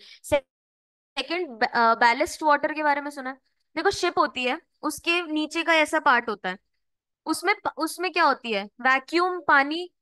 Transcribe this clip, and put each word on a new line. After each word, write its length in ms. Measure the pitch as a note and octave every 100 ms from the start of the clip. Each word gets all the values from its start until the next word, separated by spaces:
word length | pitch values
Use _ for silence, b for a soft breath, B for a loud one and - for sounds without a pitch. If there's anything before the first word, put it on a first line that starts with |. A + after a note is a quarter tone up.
| B B
सेकंड, 1200 | - C#4+ - _ _ _ _ _ _ - C4 E4+ E4
ब-, 160 | A3+
अ, 300 | B3 A#3+ A#3
ballast 480 | A3+ G#3 A#3+ E4+ -
water 320 | D#4 C#4+ D4+
के 80 | D4+
बारे 180 | D4+ C#4+
में 100 | C#4+
सुना 200 | D4 C4
है? 60 | C4+ _ _ _ D4+
देखो, 140 | F4
ship 280 | G4 F4 F4
होती 260 | D#4 B3+
है, 160 | B3 D#4 _ _
उसके 400 | D4+ - D#4+ E4+
नीचे 400 | E4 D4+ D#4 E4
का 120 | D#4+
ऐसा 260 | D#4+ D4+ D#4
part 280 | D4 A#3+ A#3
होता 200 | G3+ F#3
है, 100 | F#3 _ _ _ _ _ _ -
उसमें 280 | D#4+ F4
प-, 200 | G#4+ - -
उसमें 360 | D#4 - F#4
क्या 120 | F4
होती 280 | D#4+ A3 A#3
है? 120 | G3+
वैक्यूम 760 | G#3 - B3+ C4 C4 E4 F#4 F4+
पानी 500 | D#4 D4 C#4+ D#4+ F4+ _